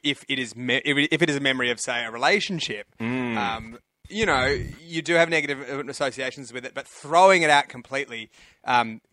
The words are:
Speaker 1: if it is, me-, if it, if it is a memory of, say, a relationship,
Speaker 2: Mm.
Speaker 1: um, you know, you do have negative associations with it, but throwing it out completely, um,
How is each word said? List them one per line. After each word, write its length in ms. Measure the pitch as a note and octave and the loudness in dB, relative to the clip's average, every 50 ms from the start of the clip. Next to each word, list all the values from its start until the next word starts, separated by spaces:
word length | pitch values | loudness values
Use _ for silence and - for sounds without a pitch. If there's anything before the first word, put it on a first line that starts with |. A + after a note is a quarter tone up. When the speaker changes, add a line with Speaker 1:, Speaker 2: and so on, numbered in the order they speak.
| - | -4
Speaker 1:
if 220 | C#3+ C3+ - - - | -4 -4 -4 -4 -6
it 100 | C#3 C3 | -4 -4
is, 160 | B2+ A2+ A2 | -4 -6 -8
me-, 280 | A#2 B2+ B2 B2 C3+ - | -8 -4 -2 0 0 0
if 120 | D3 C#3+ | 0 0
it, 120 | C#3+ D3 D3+ D#3+ | 0 0 0 0
if 100 | D3 E3+ | 0 2
it 80 | D3+ | 2
is 60 | C#3+ | 0
a 40 | C#3 | 0
memory 300 | C#3 C3+ C3 C3 B2 B2 | 0 0 0 0 0 -2
of, 100 | A#2+ A2+ | -2 -2
say, 240 | - - B2 A#2+ A#2 | -4 -4 -4 -4 -4
a 60 | A2+ | -6
relationship, 760 | A2+ A#2 B2+ D#3 G3 G#3 - - F#3+ D#3+ - - A2+ G#2 G#2 _ _ - | -4 0 2 2 2 2 0 -2 -4 -4 -6 -6 -8 -8 -10 _ _ -8
Speaker 2:
Mm. 360 | A2+ A2+ B2 C3 B2+ A#2+ A#2 | -6 -4 -4 -4 -4 -4 -2
Speaker 1:
um, 420 | A2+ A#2 A#2 A2+ A2+ A2+ A2+ A#2 A#2+ _ _ _ _ - - | -2 -2 -4 -4 -6 -10 -14 -18 -20 _ _ _ _ -18 -10
you 140 | - G#3+ A3+ | -4 -2 0
know, 220 | F#3+ D3+ C3 B2+ C3+ C#3+ - - - - - | 2 2 2 2 0 0 -2 -4 -8 -12 -14
you 220 | E3 E3+ E3 D#3+ D3+ | -14 -10 -8 -6 -2
do 100 | D#3+ E3+ | 2 4
have 120 | E3 E3+ E3 | 4 4 4
negative 320 | E3 D#3 C#3+ C#3+ C#3 C3+ C#3 B2 C#3 C#3 C#3+ | 2 0 0 -2 -4 -6 -8 -8 -8 -8 -8
associations 640 | B2 C3 - D3 C3+ A#2+ B2+ C3 B2+ B2 C#3+ C3+ A2 | -8 -6 -4 -4 -4 -4 -4 -6 -6 -8 -10 -12 -12
with 140 | A#2 B2+ B2 | -12 -12 -12
it, 80 | B2+ - | -12 -12
but 120 | C3+ C#3 - | -12 -14 -14
throwing 540 | - - - C#3+ D#3+ E3 F#3 G3 F#3+ F3+ E3 | -16 -18 -4 2 6 8 10 10 8 8 6
it 80 | D3+ | 6
out 180 | D3 C#3+ C3+ - | 6 6 4 2
completely, 640 | - B2+ A#2 - C3 C3+ C#3 A#2+ A#2+ A2+ A2 - _ - - - _ _ - | -4 -18 -12 -8 -6 -6 -6 -6 -8 -10 -12 -12 _ -20 -20 -20 _ _ -4
um, 380 | - B2 B2 A#2 A2+ A2 A2+ _ _ | 0 2 2 2 0 -4 -12 _ _